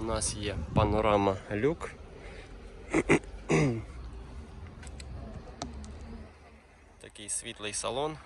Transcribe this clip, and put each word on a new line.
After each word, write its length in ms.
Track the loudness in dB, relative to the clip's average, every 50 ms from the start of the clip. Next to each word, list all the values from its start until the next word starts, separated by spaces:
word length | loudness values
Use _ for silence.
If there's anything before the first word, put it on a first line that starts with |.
У 20 | -2
нас 320 | 0 0 0 0 0 -2
є 220 | -2 -2 -2 -2 -2 -2 0 4
панорама 600 | 4 6 6 6 6 6 8 8 8 8 6 4 2 0 -4 -2
люк. 380 | 2 4 2 2 2 -4 -8 -8 -10 -14 -14 -14 -14 -14 -14 -12 -14 -14 -14 -14 -14 -14 -14 -14 -14 -6 2 2
<clears throat> 180 | 4 6 6 6 4 4 0 -12 -8 0 4 6 6 6 6 4 2 -2 -8 -10 -12 -10 -10 -10 -12 -12 -12 -12 -12 -12 -12 -12 -12 -12 -12 -12 -12 -12 -12 -10 -10 -10 -10 -10 -8 -8 -8 -10 -10 -12 -12 -8 -8 -8 -8 -6 -10 -10 -10 -10 -10 -10 -10 -10 -10 -12 -14 -16 -20 -20 -20 -20 -20 -20 -20 -20 -20 -20 -20 -20 -18
Такий 280 | -18 -18 -14 -12 -8 -6
світлий 440 | -6 -4 -4 -6 -10 -6 -6 -4 -4
салон. 440 | -2 -2 0 0 0 0 0 -2 -4 -10